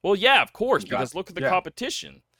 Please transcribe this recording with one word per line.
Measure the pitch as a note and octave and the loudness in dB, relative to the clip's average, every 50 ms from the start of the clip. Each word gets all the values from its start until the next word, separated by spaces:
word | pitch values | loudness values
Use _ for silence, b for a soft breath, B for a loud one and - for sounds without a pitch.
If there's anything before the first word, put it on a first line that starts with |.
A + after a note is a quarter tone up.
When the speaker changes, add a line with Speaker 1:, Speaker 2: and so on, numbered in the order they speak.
| - | -2
Speaker 1:
Well, | F3+ G#3 | -2 0
yeah, | F#3+ G#3+ C4 C#4 F#3+ | 2 4 4 4 4
of | B2+ - _ | 2 0 _
course, | - A3 C4 B3+ - G3+ | -4 0 0 0 0 0
Speaker 2:
Exactly. | - - | -4 -4
Speaker 1:
because | - C3 A#2+ - | -4 -4 -4 -6
look | F3+ F#3 - | -10 -10 -10
at | E3+ | -8
the | - | -4
Speaker 2:
Yeah. | C3+ B2+ | -2 0
Speaker 1:
competition. | F3+ F3+ - D#3+ - - B3 E4 - - - C#2+ C2+ - _ _ _ | 0 0 -2 -4 -12 -8 -8 -8 -8 -8 -10 -14 -18 -20 _ _ _